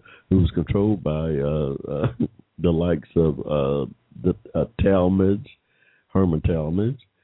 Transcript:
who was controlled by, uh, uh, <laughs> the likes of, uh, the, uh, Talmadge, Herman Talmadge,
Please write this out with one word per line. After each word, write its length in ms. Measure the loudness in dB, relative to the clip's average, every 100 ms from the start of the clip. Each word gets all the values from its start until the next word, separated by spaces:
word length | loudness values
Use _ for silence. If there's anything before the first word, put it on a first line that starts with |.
| -12 -20 _
who 80 | 2
was 120 | 2
controlled 500 | 0 -2 0 0 0
by, 80 | -2
uh, 640 | -4 -2 -2 -2 -2 -4 -6 -8
uh, 220 | -4 -4 -4
<laughs> 400 | -6 -6 _ -2
the 120 | 0
likes 380 | 2 0 -2 -2 2
of, 220 | 2 0
uh, 460 | -2 -2 0 -2 -4 -10 _ -4
the, 120 | -2 -4 -4
uh, 100 | -4 -4 0
Talmadge, 640 | 2 4 4 4 2 0 -6 -20 _ _ _ _ _
Herman 320 | 0 2 2
Talmadge, 580 | 0 0 -2 -2 -2 -4 _ _